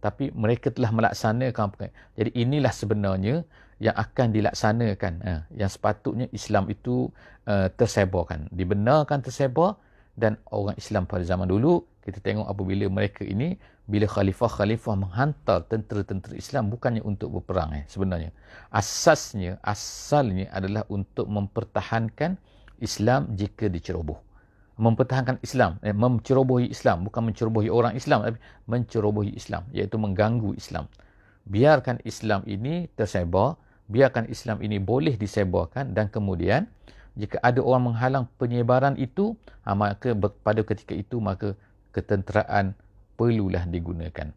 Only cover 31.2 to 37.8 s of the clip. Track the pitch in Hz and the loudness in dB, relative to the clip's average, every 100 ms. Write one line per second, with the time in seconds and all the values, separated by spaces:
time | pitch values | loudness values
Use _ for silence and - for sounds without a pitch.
31.2 | _ _ - 101 143 151 127 117 113 - | _ _ -4 4 6 6 4 -4 -6 -6
32.2 | 110 98 101 101 120 170 165 - 107 98 | 0 0 0 -6 -4 -4 -6 -4 -2 0
33.2 | 87 92 120 - _ _ - 107 135 127 | 0 4 2 0 _ _ -4 4 4 4
34.2 | 113 120 123 107 110 104 98 123 156 113 | -4 -6 -6 -4 -2 -2 0 2 2 0
35.2 | 101 - 95 90 82 - 135 104 104 110 | -2 0 2 2 0 -4 -4 0 0 0
36.2 | 101 90 127 123 220 - - - - - | -2 0 2 2 0 -10 -20 -20 -18 -10
37.2 | 104 - 123 123 120 127 | -6 0 2 4 4 4